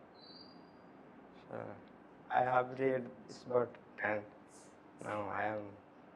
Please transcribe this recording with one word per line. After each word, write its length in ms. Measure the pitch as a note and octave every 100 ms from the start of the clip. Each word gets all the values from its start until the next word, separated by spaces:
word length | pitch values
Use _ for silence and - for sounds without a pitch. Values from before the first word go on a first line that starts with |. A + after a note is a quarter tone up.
| - - - - - - - - - - - - - - -
Sir, 140 | A2+ A2 G2+ - - - - -
I 60 | B2
have 280 | B2+ B2+ B2+ C3
read 260 | C3+ C3 A#2 - -
this, 160 | - B2
but 160 | B2 A#2 - - -
can, 200 | G#2 G#2+ G#2 - - - - - - -
now 240 | - G#2 G2
I 140 | G2 G#2
am 120 | G#2+ G2+ G2+ - - -